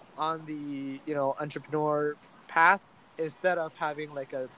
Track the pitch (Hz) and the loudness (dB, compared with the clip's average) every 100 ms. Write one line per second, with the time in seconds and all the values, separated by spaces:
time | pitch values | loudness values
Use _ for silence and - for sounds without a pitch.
0 | - - 156 160 156 151 147 139 135 135 | -16 -4 -2 -2 -6 -8 -6 -6 -6 -8
1 | 151 143 135 135 151 147 135 151 151 147 | -4 0 0 0 -6 -8 -4 0 2 2
2 | 147 147 - - - 165 170 196 - - | 0 -4 -12 -20 -2 6 8 6 0 -20
3 | - - 160 - 180 175 160 - 160 147 | -14 -6 -6 0 0 2 -2 -4 -4 -4
4 | 151 143 135 139 131 | -8 -8 -8 -6 -8